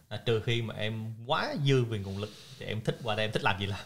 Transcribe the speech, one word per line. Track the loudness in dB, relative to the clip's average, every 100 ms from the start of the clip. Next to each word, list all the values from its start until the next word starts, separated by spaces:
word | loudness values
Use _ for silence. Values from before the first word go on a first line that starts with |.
| -10
À, | -4
trừ | 2 2 4
khi | 0
mà | 0 -4
em | -4 -4 -6 -6 0
quá | 0 0 2 6
dư | 6
về | 4 0
nguồn | -4 -6
lực | -6 -10 -16 -10
thì | -6
em | -4
thích | -2 -2
qua | 0 0
đây, | 0
em |
thích | 2
làm | 2 2
gì | 0
làm. | -4